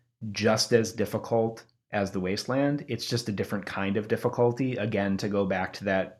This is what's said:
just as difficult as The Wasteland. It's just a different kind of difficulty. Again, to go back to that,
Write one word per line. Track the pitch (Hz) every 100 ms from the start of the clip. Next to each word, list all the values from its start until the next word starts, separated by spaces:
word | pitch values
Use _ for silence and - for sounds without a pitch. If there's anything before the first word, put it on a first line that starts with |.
| _ - 110
just | 101 107 110 -
as | 117 107
difficult | - 98 104 - 117 110 - - _ -
as | 104 95
The | 98
Wasteland. | 92 104 - 131 143 147 -
It's | 117 -
just | 117 -
a |
different | 98 98 104
kind | - 95 98 107
of | 107
difficulty. | 110 123 123 120 120 131 123
Again, | 107 101 98 98
to | 110
go | 101 98
back | 95 92
to | -
that, | 98 95 90